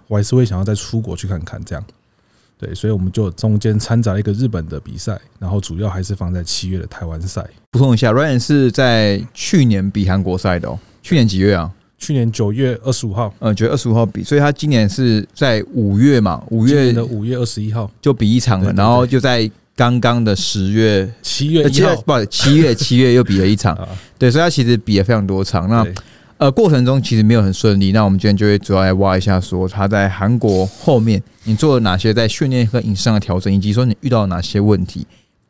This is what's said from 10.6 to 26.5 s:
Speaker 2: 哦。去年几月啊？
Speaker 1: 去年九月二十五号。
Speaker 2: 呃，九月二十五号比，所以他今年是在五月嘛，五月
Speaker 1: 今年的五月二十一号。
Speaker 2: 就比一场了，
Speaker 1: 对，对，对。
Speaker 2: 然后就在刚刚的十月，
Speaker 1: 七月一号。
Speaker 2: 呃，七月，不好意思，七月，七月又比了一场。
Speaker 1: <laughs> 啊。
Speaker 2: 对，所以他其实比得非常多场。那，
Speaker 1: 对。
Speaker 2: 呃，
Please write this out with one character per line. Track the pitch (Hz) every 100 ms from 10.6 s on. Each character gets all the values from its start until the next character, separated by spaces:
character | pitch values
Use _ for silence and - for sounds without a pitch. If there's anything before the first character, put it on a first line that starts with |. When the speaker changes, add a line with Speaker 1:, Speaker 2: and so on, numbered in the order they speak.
| -
Speaker 2:
哦。 | 95 - _
去 | -
年 | 165 113
几 | 95
月 | 98
啊？ | 95 82 - _ _
Speaker 1:
去 | -
年 | 143 117
九 | 107 104
月 | 107 131 117
二 | 135
十 | 123 113
五 |
号。 | 95 113 -
Speaker 2:
呃， | 113
九 | 104
月 | 110
二 | 143
十 | 123
五 |
号 | 113
比， | 113 -
所 | 95 143
以 |
他 | 143
今 | 143 151
年 | 127 104
是 | 95 127 107 98
在 | - 139 110 98
五 | - 104 101
月 | 135 131
嘛， | 101 76 -
五 | 113 117
月 |
Speaker 1:
今 | 143 127
年 | 117
的 |
五 | 117 113
月 | 107 127
二 | 120
十 | -
一 | 107
号。 | 113 104 -
Speaker 2:
就 | -
比 | 127 107
一 | 120
场 | 117 95
了， |
Speaker 1:
对， | 95
对， |
对。 | 92
Speaker 2:
然 | 104
后 | 123 123
就 | 127
在 | 127 120 113 - _ -
刚 | 123 123
刚 | 117 120
的 | 110 95
十 | - 104 95
月， | 107 110 101 95 110
Speaker 1:
七 | - - 143
月 | 160
一 |
号。 | 143
Speaker 2:
呃， |
七 | 135
月， | 190 165 -
不 |
好 | 135
意 |
思， | 101
七 | - 139 147
月， | 156
七 | 113 - 123
月 | 127
又 | 123
比 | 101 95
了 | 95
一 | 104
场。 | 104
Speaker 1:
<laughs> | 80
啊。 | 92 92 - _
Speaker 2:
对， | 127
所 | 135
以 |
他 | 170
其 | 151
实 | 117 120
比 | 113 101
得 |
非 | 95
常 | 113 98
多 | 95
场。 | 98 87 92
那， | 117
Speaker 1:
对。 | 98 90 - - _ _
Speaker 2:
呃， | 143